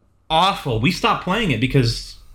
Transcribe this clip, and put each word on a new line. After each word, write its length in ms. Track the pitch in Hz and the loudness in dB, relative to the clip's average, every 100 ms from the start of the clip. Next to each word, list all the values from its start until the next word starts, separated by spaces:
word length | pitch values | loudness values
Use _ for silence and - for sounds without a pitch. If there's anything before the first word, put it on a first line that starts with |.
| _ _ - | _ _ -2
awful. 520 | 160 185 185 147 113 | 2 2 0 -2 0
We 100 | 139 | 0
stopped 320 | 180 226 190 | 0 0 0
playing 260 | - 196 214 | -2 -2 0
it 100 | 117 | 0
because 560 | 123 139 117 113 - - - | 2 2 2 0 -8 -18 -20